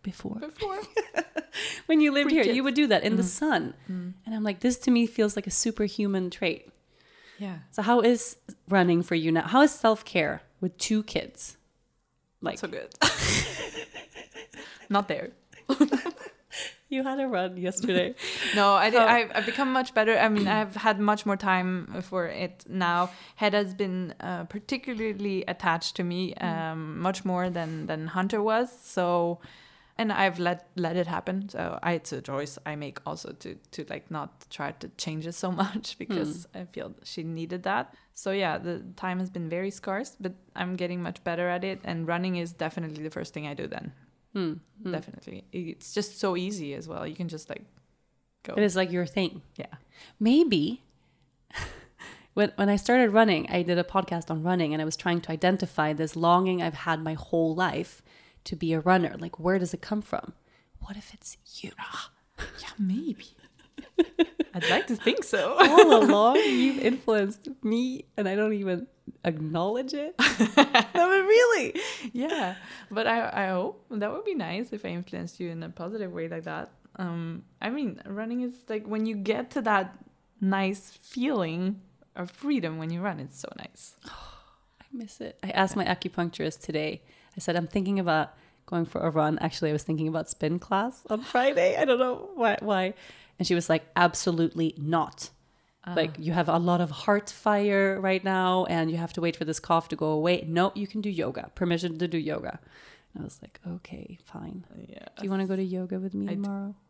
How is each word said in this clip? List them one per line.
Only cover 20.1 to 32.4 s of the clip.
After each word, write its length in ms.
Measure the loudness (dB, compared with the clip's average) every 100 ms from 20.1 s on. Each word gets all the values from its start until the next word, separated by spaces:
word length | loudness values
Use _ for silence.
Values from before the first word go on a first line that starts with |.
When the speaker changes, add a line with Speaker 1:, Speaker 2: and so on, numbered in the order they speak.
| 4
Speaker 2:
I 100 | 4
mean, 180 | 4 2
I've 260 | 2 0
had 240 | 0 0 4
much 280 | 2 2 0
more 100 | -2
time 640 | 2 2 0 -4 -6 -10
for 240 | -6 -4 -4
it 360 | -4 -8 -10 -8
now. 440 | -2 0 2 0 -4 -20 -2
Head 160 | 2
has 220 | 2 0
been, 400 | -4 -4 -4 -6 -8
uh, 240 | -8 -8
particularly 1000 | -8 -12 -6 -6 -4 -4 -4 -4 -4 -4 -4
attached 500 | -4 -2 -2 -4 -4
to 80 |
me, 280 | -4 -2 -4 -4
Speaker 1:
Mm. 40 | -4 -2 -6
Speaker 2:
um, 260 | -8 -8 -4
much 240 | -2 -2 -2
more 240 | -2 -2
than, 360 | -2 -6 -6 -6
than 200 | -6 -4
Hunter 340 | -2 0 0
was. 260 | 2 2 0 -6
So, 560 | -6 -2 2 2 0 -2 -10 -20 -20 _ _ -4
and 120 | -2
I've 280 | 2 2 2
let, 320 | -2 -2 -6 -4
let 200 | 0 0
it 100 | 0
happen. 440 | -2 -4 -6 -6
So 280 | -6 -6 -4
I, 100 | -2
it's 200 | -2 -4
a 100 | -10
choice 360 | -6 -6